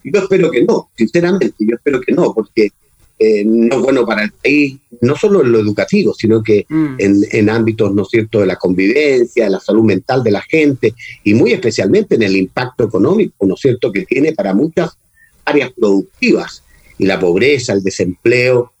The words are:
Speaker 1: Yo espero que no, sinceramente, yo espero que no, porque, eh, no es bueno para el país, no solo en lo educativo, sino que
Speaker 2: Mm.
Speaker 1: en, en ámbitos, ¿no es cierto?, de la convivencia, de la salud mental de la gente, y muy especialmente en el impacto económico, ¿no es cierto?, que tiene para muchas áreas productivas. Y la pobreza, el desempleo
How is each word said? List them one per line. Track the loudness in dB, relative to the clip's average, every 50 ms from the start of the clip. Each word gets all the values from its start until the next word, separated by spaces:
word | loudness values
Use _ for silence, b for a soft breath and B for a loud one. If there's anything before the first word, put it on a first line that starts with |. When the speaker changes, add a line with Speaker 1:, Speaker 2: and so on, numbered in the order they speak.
Speaker 1:
Yo | _ -2 -2 -2
espero | 0 2 2 2 2 2
que | 2 0 2
no, | 2 0 -2 -2 _ _
sinceramente, | -4 -4 0 0 0 0 2 0 0 -2 -4 -2 _
yo | -2 -2 -2
espero | -2 _ -2 -2 -2
que | -2 -2 0
no, | 0 0 0 0
porque, | -4 -6 _ _ -2 -2 -2 _ _ _ _ _ _ _ _ _ _
eh, | 2 2 2 2 0
no | 0 2 2 2 2 2
es | 0
bueno | 0 2 2 0 0
para | 0 -2 -4 -4
el | -6
país, | _ _ -2 0 2 2 0 0 -4 -12 _ _ -6 -2
no | 0 0 0
solo | 0 2 2 2 4
en | 4 4
lo | 2 2
educativo, | 2 0 -2 -2 -2 0 0 0 0 0 -2
sino | -2 0 2 2 2 2
que | 2 0 0 0 _
Speaker 2:
Mm. | -2 -2 -2 -2 -4 -2
Speaker 1:
en, | 0 2 2 2 0 0
en | 0 0 0 2
ámbitos, | 2 0 0 -2 0 0 -2 0 0
¿no | -2 -2
es | 0
cierto?, | -2 -2 -2 0 0 0
de | 0
la | 0 -2
convivencia, | -2 -2 -2 0 0 0 0 0 0 0 2 2 0 0 0 0 -2 0
de | 0
la | -2 -4
salud | -2 -2 0 2 2
mental | 2 0 -2 -2 -2 -2 -2 0
de | -2
la | -2 -2
gente, | -4 -2 0 0 2 0 0 0 -2 -4 -4 B B B B B B
y | 0 2
muy | 2 2 2
especialmente | 0 0 -2 -4 -2 -2 0 2 0 0 0 0 0
en | 0 0
el | 0 0
impacto | 0 -2 -2 _ -8 -8 -6 _ -4 -4
económico, | -2 0 0 0 2 2 0 0 -2 _ _ -2
¿no | -2 -2
es | 0
cierto?, | 0 0 0 0 -2 -2
que | -2 -4 -4
tiene | _ -2 0 0 0 -2
para | -2 -4 -2 0
muchas | 0 -2 0 -2 -4 -4 -4 -8 _ _ _ b b b b b _ _
áreas | 0 0 0 0 -2 -4
productivas. | -2 0 2 2 0 -2 _ _ _ 0 0 0 0 -2 -8 -16 -20 _ b b b b b b
Y | -4 -2
la | -2 -2 0
pobreza, | 0 0 2 2 2 2 0 0 -2 -2 -4
el | -2
desempleo | -2 -4 -4 -4 -4 -6 -6 _ _ 0 0 2 0 0 0 0 -2 -4 _ _